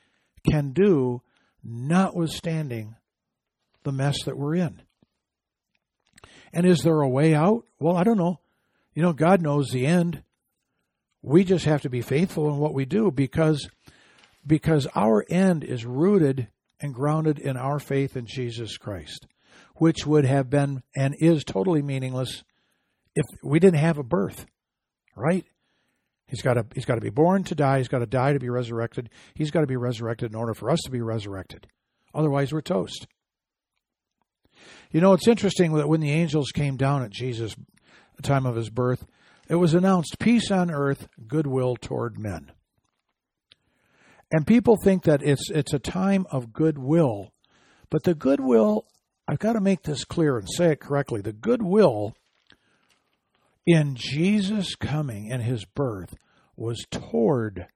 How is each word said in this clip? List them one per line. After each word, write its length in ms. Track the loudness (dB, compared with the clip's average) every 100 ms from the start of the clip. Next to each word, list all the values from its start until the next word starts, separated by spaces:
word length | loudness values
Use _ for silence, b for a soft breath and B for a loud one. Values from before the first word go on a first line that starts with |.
| _ _ _ _ 0
can 240 | 0 0
do, 480 | 2 4 4 2 -4 _ _ _ _
notwithstanding 1300 | -14 -8 0 2 2 0 -4 -4 -6 -6 -6 -8 -10 -16 _ _ _ _ _ _ _ _
the 100 | -6
mess 300 | -2 -2 -2
that 120 | -6 -6
we're 180 | -4
in. 280 | -2 -2 -6 _ _ _ _ _ _ _ _ _ _ _ _ _ _ B B B
And 120 | 0 4
is 160 | 4
there 180 | 4 2
a 80 | 2
way 260 | 4 4
out? 300 | 4 4 2 -2 -4
Well, 180 | 0 2
I 80 |
don't 140 | 2 2
know. 220 | 0 -4 _ _ _ _ _
You 80 | -2
know, 100 | 0
God 300 | 2 4 4
knows 280 | 4 0 0
the 160 | 0 2
end. 360 | 2 2 -4 -12 _ _ _ _ _ _ _ _ _
We 200 | 2 4
just 220 | 4 2
have 180 | 2 0
to 80 | -2
be 120 | -6
faithful 460 | -2 0 0 0 -2
in 80 | 0
what 160 | -2
we 100 | -2
do 260 | -2 0 0
because, 580 | 0 -2 2 2 0 -4 _ b b b b b b 0
because 400 | 0 2 0 0
our 300 | 0 2 2 0
end 360 | 2 2 0
is 220 | -4 -8 -6
rooted 640 | 0 2 4 2 0 -6 _ _ _
and 140 | -12
grounded 440 | -4 -2 0 0 -2
in 180 | -4 -4
our 240 | -4 -4
faith 360 | -2 -2 -2 -6
in 100 | -10
Jesus 500 | -8 -8 -8 -10 -12
Christ, 500 | -12 -12 -12 -18 _ b b b b b
which 300 | 0 0 2
would 180 | 2
have 260 | 4 2 0
been 320 | 0 -2 -4 -10
and 220 | -4 -2 2
is 240 | 2 2
totally 400 | 0 -2 0 0
meaningless 640 | -2 -4 -6 -6 -6 -8 -18 _ _ _ _ _ _ -4
if 80 | -4 -6
we 160 | -2 4
didn't 220 | 6 6
have 180 | 2 0
a 60 |
birth, 420 | -2 -2 -2 -8 -20 _ _ _ _ _ _ -6
right? 280 | -2 -2 -4 _ _ _ _ _ _ _ -14
He's 160 | -4
gotta, 240 | 0 0 -2
he's 120 | -6 -4
gotta 160 | -4
be 80 | -2
born 340 | 0 2 2
to 100 | -2
die. 240 | -2 0 0
He's 100 | 0
gotta 180 | -4 -2
die 260 | 0 0
to 80 | 0
be 80 | -2
resurrected. 640 | -6 -4 -6 -6 -8 -14 b b
He's 160 | b -4
gotta 160 | 0 0
be 100 | -2
resurrected 540 | -4 -4 -6 -6 -6
in 60 | -6
order 180 | -8
for 160 | -6 -2
us 100 | -2
to 60 | -2
be 120 | -6
resurrected. 640 | -4 -6 -8 -12 -14 -18 -20 _ _ _ _
Otherwise, 380 | -4 0 0 -2
we're 100 | -4
toast. 440 | -4 -4 -4 -10 -18 _ _ _ _ _ _ _ _ _ _ _ _ _ _ B B B B
You 100 | 2
know, 120 | 6
it's 160 | 6 4
interesting 460 | 2 2 2 2
that 140 | 2 2
when 120 | 0
the 100 | 2
angels 400 | 0 0 0 -2
came 260 | -2 -4 -2
down 260 | 0 0
at 80 | -4
Jesus' 440 | -8 -8 -6 -8 -10 -20 _ b b b b
time 240 | 0 0 0
of 100 | -4
his 140 | -6
birth, 360 | -2 -2 -2 -6 b b b b
it 80 | 2
was 180 | 4
announced, 440 | 4 4 2 0 -2
"Peace 320 | 2 2 2
on 200 | 0 0
earth, 380 | 0 -2 -2 -8 -20 -6
goodwill 480 | -2 0 0 0 -2
toward 420 | -6 -6 -6 -6
men." 320 | -8 -8 -12 -20 _ _ _ _ _ _ _ _ _ b b b b b b b b
And 140 | 0 4
people 320 | 4 6 4
think 220 | 4 4
that 180 | 4 2
it's, 280 | 4 0 0
it's 240 | -2 -2
a 40 | -2
time 480 | -4 -2 0 0 0
of 220 | -6 -6
goodwill, 800 | 0 0 0 2 4 4 0 -10 _ b b b b b
but 140 | -2
the 100 | 0
goodwill, 720 | 0 2 0 4 4 4 0 -4 _ _ _ -6
I've 100 | -2
gotta 220 | 0 0
make 220 | 2 0
this 220 | -2 -8
clear 340 | -6 0 0 0
and 100 | -4
say 220 | 0 2
it 80 | 2
correctly, 400 | -2 -4 -2 -6
the 140 | -8
goodwill 800 | -6 -2 0 2 4 4 2 -6 -10 _ _ _ _ _ _ _ _ _ _ _ _ _ _ 2
in 280 | 2 2 -4
Jesus' 800 | -6 -2 0 0 0 -2 -4
coming 560 | -6 -6 -4 -6 -8 -8
and 120 | -6
his 220 | -4 -6
birth 500 | -6 -6 -4 -6 -12 -20 _ _ _
was 300 | -12 -10 -8 -10
toward 760 | -12 -6 0 2 2 -2 -8 -16